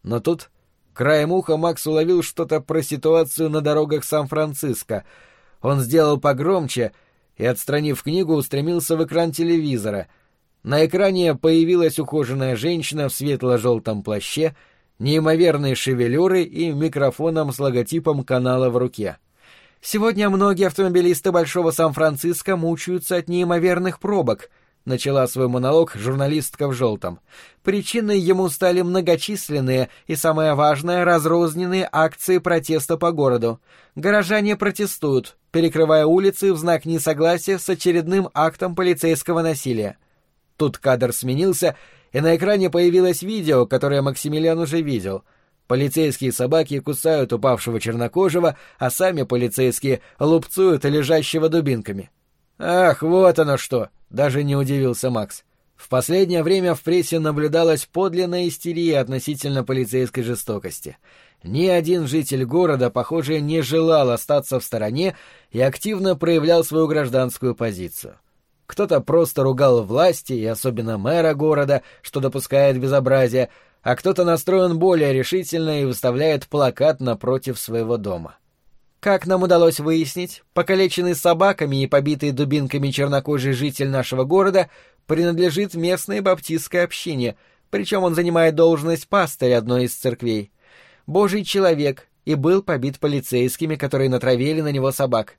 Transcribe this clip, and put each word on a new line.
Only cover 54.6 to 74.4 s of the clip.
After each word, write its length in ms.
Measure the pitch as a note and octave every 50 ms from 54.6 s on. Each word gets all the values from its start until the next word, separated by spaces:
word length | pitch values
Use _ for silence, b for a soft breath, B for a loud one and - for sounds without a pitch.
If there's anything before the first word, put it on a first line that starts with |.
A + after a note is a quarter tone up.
| C#3 C3 C#3+ C#3 C3+ B2+ A#2+ - - B2+
Макс. 340 | B2 A2+ G2+ G2 - - _ _ _ _ _ _ _
В 140 | _ - -
последнее 540 | D#3+ D#3+ D#3 - E3+ F#3 G3 E3+ F3+ E3+ D3+
время 320 | E3+ F#3+ F#3+ F#3 F3 E3+
в 60 | -
прессе 360 | - D#3+ F3 F3+ E3 - E3+
наблюдалась 680 | E3 D#3 D#3 D3+ D3 D3+ D3+ D3+ E3 E3 E3 D#3 D3 -
подлинная 600 | _ _ E3+ F#3+ F#3 E3 F3+ F#3 F3 F3 F3+ F3+
истерия 520 | E3+ - - - E3+ E3 E3 E3+ E3 D#3 C#3
относительно 640 | B2+ A#2 C3 B2+ - D3 D3 C3+ - C#3+ C#3 C3+ A#2+
полицейской 600 | - C3 C3 B2+ G#2 B2 C3 B2+ A#2+ - C3 A#2
жестокости. 720 | A#2 A#2+ - - - G#2+ G2+ - F#2 - - - D2+ - b b b b b b b b b
Ни 240 | - E2+ G#2 C#3 F3
один 420 | F#3+ F3+ F3 D#3+ D#3 F3+ F3 D#3
житель 380 | C3 C#3+ D#3+ C#3+ - C#3+ C3 B2+
города, 440 | A#2 C#3 F3 F#3 E3 D3 B2+ B2 A#2+
похоже, 520 | - B2 B2 - E3 E3 D3 C#3 D#3+ D3+
не 200 | D3 D3 D#3+ E3
желал 500 | C#3+ A#2+ D3+ E3 D#3+ E3 D#3+ D3+ C#3 B2
остаться 480 | A#2+ A2+ - - D3 C#3+ B2+ - C3+ B2+
в 40 | -
стороне 520 | - - A2 G#2+ G#2+ A#2+ C#3+ F3+ F#3+ E3+ B B B B B B B
и 100 | - A#2
активно 560 | B2+ C3+ C3+ - - G#3+ G#3+ F#3 G3 F#3+ F3+
проявлял 480 | C#3 E3+ E3 E3+ D#3+ D3 E3 E3+ E3+ D#3+
свою 240 | - D3 D#3+ D#3+
гражданскую 680 | D3+ D3+ D3+ C#3+ B2 A#2+ C3 B2+ B2 - - C3 B2 A2+
позицию. 640 | - A#2 A2+ G2+ F2+ F#2 E2 - - - - - _ _ _ _ _ _ _ _ _ _
Кто-то 360 | - - - G#3 - E3+ C#3
просто 420 | - - D#3 E3+ E3 D3 - D3 C3+
ругал 400 | C3+ C3 B2+ C#3+ C3+ B2 A#2+ G#2+
власти, 500 | F#2 A2+ C#3 E3+ F#3 D#3+ - - - C3
и 120 | A#2 G#2+
особенно 520 | A2+ A2+ G#2 - C3 A#2+ G#2+ A2+ A2+ A2
мэра 360 | G2+ G2 B2+ D#3+ E3+ D#3+ D#3+ D3+
города, 500 | C#3+ D#3 D#3 D3+ D3 C#3+ C#3 C#3+ C3+ B B B B
что 180 | B - - C#3
допускает 600 | C3+ C3+ C3 C#3 - - C#3 C#3 C#3 C#3 C3 B2+
безобразие, 720 | B2+ C3+ C#3 C#3 B2+ B2+ C3+ C3+ C3 A#2+ A#2 B2+ B2 b b b b b b b
а 140 | b A#2+ B2+
кто-то 280 | - - F#3 F#3+ F#3 F3+
настроен 560 | F3 E3 D3+